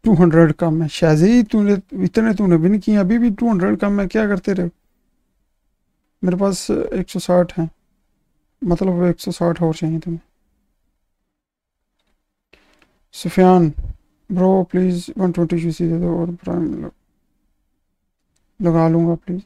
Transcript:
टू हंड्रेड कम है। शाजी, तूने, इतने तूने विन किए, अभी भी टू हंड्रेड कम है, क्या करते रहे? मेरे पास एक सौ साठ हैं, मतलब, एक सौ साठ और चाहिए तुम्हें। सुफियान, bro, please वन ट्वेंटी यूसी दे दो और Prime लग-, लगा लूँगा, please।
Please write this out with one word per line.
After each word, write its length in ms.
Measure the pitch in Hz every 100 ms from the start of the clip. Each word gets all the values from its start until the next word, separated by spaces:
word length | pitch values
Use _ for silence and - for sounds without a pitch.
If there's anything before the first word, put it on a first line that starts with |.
| 220
टू 60 |
हंड्रेड 380 | 185 175 160 165
कम 300 | - 170 160
है। 60 | 156
शाजी, 540 | - 165 156 185 240
तूने, 600 | 214 220 202 202 - 214
इतने 300 | 180 - 220
तूने 220 | 196 196 165
विन 220 | 170 208
किए, 180 | 202 208
अभी 220 | 185 233
भी 120 | 240
टू 200 | 196 233
हंड्रेड 280 | 196 190 214
कम 220 | 202 202
है, 60 | 190
क्या 200 | 220 208
करते 260 | 196 -
रहे? 180 | 190 175 _ _ _ _ _ _ _ _ _ _ _ _ _ _ _
मेरे 120 | 185 180
पास 340 | 196 185 -
एक 400 | 208 - 190 180
सौ 80 | 185
साठ 400 | - 180 175 -
हैं, 120 | 165 _ _ _ _ _ _ _ _ _
मतलब, 400 | 208 175 190 175
एक 160 | 180 170
सौ 100 | -
साठ 320 | 175 170 170
और 120 | 165
चाहिए 240 | 160 160 165
तुम्हें। 220 | 175 165 _ _ _ _ _ _ _ _ _ _ _ _ _ _ _ _ _ _ _ _ _ _ _ _ _ _ _ _ _
सुफियान, 580 | - - - 185 185 160 - - - _ _ _
bro, 300 | 180 185 190
please 500 | 175 180 185 175 - -
वन 140 | 185
ट्वेंटी 240 | 170 170 175
यूसी 320 | 170 160 175
दे 100 | 170
दो 220 | 175 170
और 140 | 170
Prime 500 | 175 - 170 311 -
लग-, 100 | - _ _ _ _ _ _ _ _ _ _ _ _ _ _ _ _ _
लगा 260 | 175 160 165
लूँगा, 260 | 165 170
please। 280 | 165 - 180